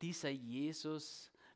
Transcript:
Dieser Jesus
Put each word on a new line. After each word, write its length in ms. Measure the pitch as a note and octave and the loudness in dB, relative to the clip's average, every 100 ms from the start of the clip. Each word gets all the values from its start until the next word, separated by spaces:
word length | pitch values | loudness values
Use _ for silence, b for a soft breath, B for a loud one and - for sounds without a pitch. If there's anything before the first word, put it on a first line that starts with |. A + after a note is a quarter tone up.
Dieser 300 | E3+ E3 D3 | -2 0 0
Jesus 1000 | C#3 A#2+ B2 D3 D#3 D#3 D#3 D3+ - - B B | 0 0 2 2 2 0 -2 -2 -10 -14 B B